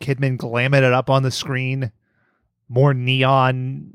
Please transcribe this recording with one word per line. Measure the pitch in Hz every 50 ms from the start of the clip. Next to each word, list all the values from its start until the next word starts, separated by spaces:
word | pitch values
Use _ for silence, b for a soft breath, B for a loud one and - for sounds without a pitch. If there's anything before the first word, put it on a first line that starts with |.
Kidman | - 139 139 123 139 135 127 120
glamming | - 120 113 120 123 135 143 139 131
it | 127 123
up | 131 127 -
on | 135 135 131
the | 131 -
screen, | - - - 135 127 131 127 131 135 131 110 _ _ _ _ _ _ _ _ _ _ _ _ _ _ _ -
more | 120 131 135 143 135
neon | 127 123 127 131 131 131 131 135 135 127 127 127 127 127 131 135 143 - -